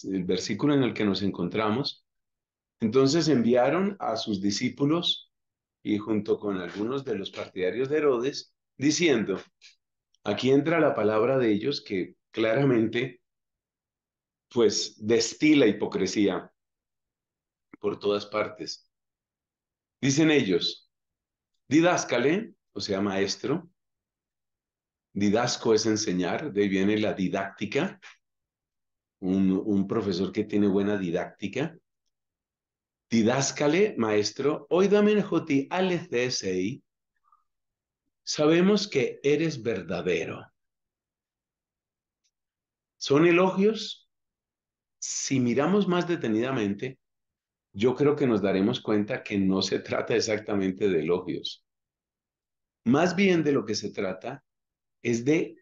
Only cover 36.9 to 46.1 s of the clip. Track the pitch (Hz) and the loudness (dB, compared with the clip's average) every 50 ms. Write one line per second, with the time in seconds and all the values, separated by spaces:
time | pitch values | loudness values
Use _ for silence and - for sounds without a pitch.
36.9 | _ _ _ _ _ _ _ _ _ _ _ _ _ _ _ _ _ _ _ _ | _ _ _ _ _ _ _ _ _ _ _ _ _ _ _ _ _ _ _ _
37.9 | _ _ _ _ _ _ - - - - 151 151 165 170 180 196 214 196 - - | _ _ _ _ _ _ -10 -6 -2 2 4 4 6 6 6 4 4 2 0 -2
38.9 | - 139 120 113 - - - 139 147 143 165 160 151 123 107 117 110 92 85 82 | -2 -2 -2 -2 -2 -2 0 0 2 2 0 -2 -4 -4 -4 -4 -4 -4 -6 -6
39.9 | 92 87 85 90 85 82 78 - - - - - _ _ _ _ _ _ _ _ | -6 -4 -2 -2 -2 -2 -2 -6 -10 -12 -14 -20 _ _ _ _ _ _ _ _
40.9 | _ _ _ _ _ _ _ _ _ _ _ _ _ _ _ _ _ _ _ _ | _ _ _ _ _ _ _ _ _ _ _ _ _ _ _ _ _ _ _ _
41.9 | _ _ _ _ _ _ _ _ _ _ _ _ _ _ _ _ _ _ _ _ | _ _ _ _ _ _ _ _ _ _ _ _ _ _ _ _ _ _ _ _
42.9 | _ - - - 143 147 165 175 170 175 185 185 185 190 196 214 214 - - - | _ -8 -2 2 4 4 6 6 6 4 4 2 2 2 2 2 2 0 -6 -10
43.9 | - - _ _ _ _ _ _ _ _ _ _ _ _ _ _ _ _ _ _ | -12 -16 _ _ _ _ _ _ _ _ _ _ _ _ _ _ _ _ _ _
44.9 | _ - - - - - - - 139 131 123 120 113 127 143 165 196 208 190 180 | _ -14 -12 -10 -8 -6 -4 -2 0 0 0 0 0 0 2 2 2 2 2 2
45.9 | 175 175 165 170 | 0 0 0 -2